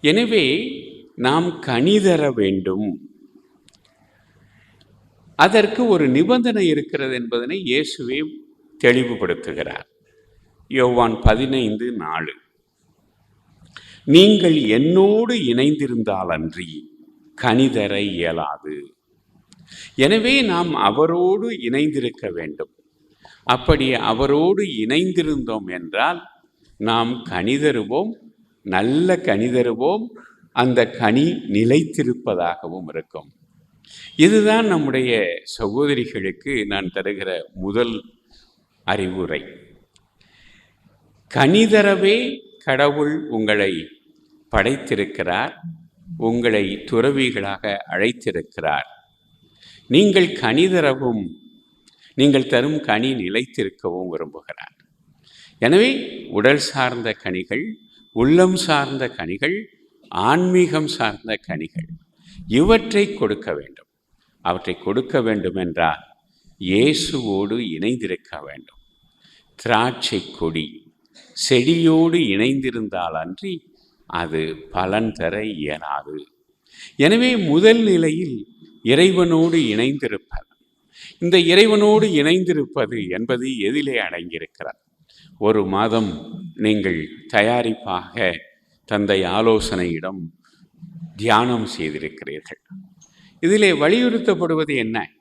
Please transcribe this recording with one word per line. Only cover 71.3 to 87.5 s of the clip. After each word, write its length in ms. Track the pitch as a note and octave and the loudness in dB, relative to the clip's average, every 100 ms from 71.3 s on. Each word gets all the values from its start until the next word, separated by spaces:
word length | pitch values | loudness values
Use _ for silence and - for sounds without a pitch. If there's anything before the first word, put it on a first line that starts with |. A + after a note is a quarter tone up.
செடியோடு 840 | - - B2+ C3 E3+ E3 D#3+ E3 F3 | -10 0 2 2 2 4 4 4 2
இணைந்திருந்தால் 960 | D3 F#2+ A#2+ C#3 C3 A#2 G#2+ F#2+ E2+ | 0 0 0 0 -4 -6 -6 -6 -6
அன்றி 580 | D#2+ E2 - G3 E3+ _ _ _ _ _ | -6 -8 -10 -10 -12 _ _ _ _ _
அது 500 | E2+ E2+ D#2+ D#2+ D#2+ - | -8 -4 -4 -6 -8 -8
பலன் 420 | F2+ F#2 G#2 A2+ | -6 -2 -2 -4
தர 320 | G2 E2+ G2+ | -4 -6 -4
இயலாது. 840 | A2 F2+ D2 D#2 D#2 C#2+ C#2+ D2+ C#2+ _ _ _ _ - - - | -8 -8 -8 -8 -8 -10 -10 -14 -16 _ _ _ _ -20 -20 2
எனவே 400 | C#3+ A3+ B3+ A#3+ | 4 4 2 0
முதல் 460 | E3+ D3+ G#3+ A#3 | 2 6 6 6
நிலையில் 640 | A3 F3+ D#3+ D#3+ F3 A#2 - _ - _ | 4 2 2 -2 -6 -8 -12 _ -20 _
இறைவனோடு 760 | A2 C#3 F#3 F3+ F3 D#3+ E3 E3 | 2 4 6 4 2 4 2 2
இணைந்திருப்பது. 880 | B2+ G#2 B2+ C#3 B2+ G#2 _ - - _ _ _ _ _ - - | 0 0 0 -2 -6 -8 _ -12 -12 _ _ _ _ _ -20 -6
இந்த 200 | E3+ F3+ | 2 4
இறைவனோடு 680 | E3 F3+ A3 G#3+ G#3 G#3+ G#3+ | 6 6 6 6 6 4 4
இணைந்திருப்பது 1000 | D#3+ D3 F3+ F3+ D#3+ B2+ C#3+ A#2 A#2 F#2 | 2 4 2 2 -2 -2 -4 -4 -4 -6
என்பது 500 | F#2 A#2 B2+ C3 B2+ | -6 -2 -4 -4 -2
எதிலே 380 | G2+ C#3+ C#3 B2 | -2 -2 -2 -4
அடங்கியிருக்கிறது? 840 | F#2 E2+ F2 E2 E2 _ - - _ _ _ _ - - | -4 -8 -10 -12 -14 _ -14 -14 _ _ _ _ -20 -2
ஒரு 280 | G#2 A2 F#2+ | 2 2 2
மாதம் 440 | G2 A2 A2+ G#2+ D#2 - - F#3+ | 0 2 2 0 -4 -12 -14 -14
நீங்கள் 720 | - G#2+ G#2+ F#2+ E2 D#2 - - | -2 0 0 0 -4 -8 -14 -2
தயாரிப்பாக 1000 | A2+ G#2+ | 0 2